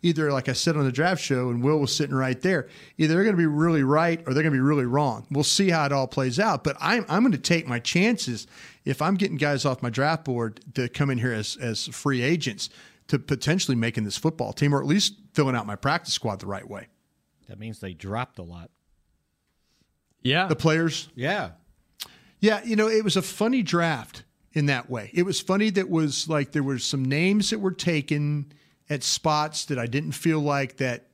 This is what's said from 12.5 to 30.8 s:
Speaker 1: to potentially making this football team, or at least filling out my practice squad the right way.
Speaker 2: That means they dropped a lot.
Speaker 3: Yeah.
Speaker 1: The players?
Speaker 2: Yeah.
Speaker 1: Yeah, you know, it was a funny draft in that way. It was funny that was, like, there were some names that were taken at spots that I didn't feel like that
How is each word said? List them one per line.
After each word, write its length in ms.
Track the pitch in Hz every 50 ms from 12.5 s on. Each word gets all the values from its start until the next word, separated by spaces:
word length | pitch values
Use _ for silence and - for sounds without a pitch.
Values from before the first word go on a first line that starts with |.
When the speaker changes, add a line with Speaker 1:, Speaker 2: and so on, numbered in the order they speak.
| 107 98 - - - - - - _ _ _ _
Speaker 1:
to 100 | - 135
potentially 560 | - - 151 123 - 143 156 190 - - 135
making 300 | 117 113 117 117 - 110
this 120 | 104 -
football 360 | - - 160 160 - 123 107 107
team, 220 | - 147 143 143
or 60 | 139
at 60 | 135
least 280 | 139 151 208 202 - - - - - _
filling 220 | - 151 135 127
out 100 | 120 104
my 100 | 104 104
practice 380 | - - 139 151 170 - - -
squad 260 | - - 120 101 95
the 60 | 98
right 220 | 95 98 95 - -
way. 180 | 101 98 95 - _ _ _ _ _ _ _ _ _ _ _ -
Speaker 2:
That 100 | 98 95
means 220 | 107 113 110 -
they 140 | - 95 92
dropped 440 | 76 - 95 101 113 127 - _ -
a 40 | 90
lot. 280 | 85 87 87 82 - _ _ _ _ _ _ _ _ _ _ _ _ _ _ _ _ _ _ _ _ _ _ _ _ _ _ _ _ _ _ _
Speaker 3:
Yeah. 240 | 123 135 165 185
Speaker 1:
The 100 | 190 160
players? 520 | - - 165 156 160 165 165 151 - - - _
Speaker 2:
Yeah. 360 | - 120 143 190 208 156 90 82 _ _ _ _ _ _ _ _ _ - - - - _ _ _ _
Speaker 1:
Yeah, 220 | - 208 220 202 214
you 100 | 233 220
know, 120 | 208 214 220
it 160 | 220 220 220
was 120 | 208 156
a 60 | 185 180
funny 400 | - - - 208 226 254 269 214
draft 600 | 156 - 170 170 165 156 123 110 - - - - _ _ _ _ _ _
in 140 | 160 147
that 220 | 143 139 127 - -
way. 220 | 127 117 104 107 -
It 120 | 170 175
was 160 | 196 180 -
funny 300 | - - 190 196 214 220
that 200 | 190 196 190 185
was, 380 | 185 160 160 151 135 - - 156
like, 240 | 160 151 143 - -
there 100 | 151 139
were 160 | 135 139 123
some 260 | - - - 143 131
names 460 | 131 135 147 170 185 202 208 202 -
that 80 | 220 214
were 140 | 196 190 180
taken 800 | - - 180 170 151 139 - 156 147 147 147 147 147 143 139 - _ _ _ _ _ _ _
at 140 | 151 143 127
spots 640 | - - - _ 160 151 151 151 156 156 - -
that 120 | - 147 127
I 80 | 117
didn't 260 | 117 113 143 151 156 143
feel 280 | - - 165 160 156
like 380 | 147 147 143 139 139 131 -
that 280 | -